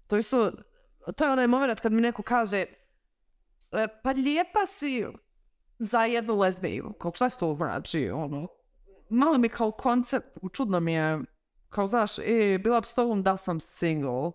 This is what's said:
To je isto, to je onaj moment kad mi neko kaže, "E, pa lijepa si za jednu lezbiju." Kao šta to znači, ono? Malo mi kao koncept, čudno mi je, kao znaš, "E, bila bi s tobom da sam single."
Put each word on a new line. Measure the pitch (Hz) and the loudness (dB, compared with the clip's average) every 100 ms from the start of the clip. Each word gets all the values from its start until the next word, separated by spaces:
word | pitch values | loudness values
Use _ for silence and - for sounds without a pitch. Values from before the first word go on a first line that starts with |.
| - | -2
To | 208 | 0
je | |
isto, | 214 262 202 - - _ _ _ - - | 2 0 0 -4 -18 _ _ _ -8 0
to | 285 | 2
je | |
onaj | 262 240 | 4 4
moment | 254 269 220 | 4 2 0
kad | 226 | 0
mi | 220 | 2
neko | 233 226 | 2 -2
kaže, | - 247 214 196 - - _ _ _ _ _ _ _ _ _ | -2 0 0 -2 -4 -8 _ _ _ _ _ _ _ _ _
"E, | 214 214 - | -4 -4 -4
pa | 262 | -4
lijepa | 269 269 302 359 427 381 | 0 0 0 0 0 -2
si | - 285 254 - - _ _ _ _ _ - | -4 -4 -4 -6 -10 _ _ _ _ _ -10
za | 214 233 | -2 2
jednu | 233 233 220 208 | 2 0 0 2
lezbiju." | 190 180 170 98 - | 2 0 -4 -6 -8
Kao | - 170 - | -8 -6 -2
šta | 247 | -2
to | - 165 | 0 -2
znači, | 147 147 120 - 165 104 | -2 -2 -4 -4 -2 -2
ono? | 127 143 143 175 _ _ _ - - - | -4 -6 -6 -10 _ _ _ -20 -20 -2
Malo | 233 302 277 | 2 4 4
mi | 233 | 2
kao | - 220 | 2 -2
koncept, | 214 247 247 247 254 - - 185 | 0 0 2 0 -2 -4 -12 -10
čudno | - 233 180 | -4 0 0
mi | 165 | 2
je, | 160 156 156 - _ _ _ _ | 0 0 -2 -6 _ _ _ _
kao | - 196 | -4 0
znaš, | 240 208 - | 2 0 -2
"E, | - 226 202 190 | 0 2 4 2
bila | 214 233 | 2 0
bi | - | 0
s | |
tobom | - 240 208 | 0 0 2
da | 190 190 | 2 0
sam | - 165 | -2 -6
single." | - - 170 156 139 123 160 | -6 -4 -2 0 -2 -2 -4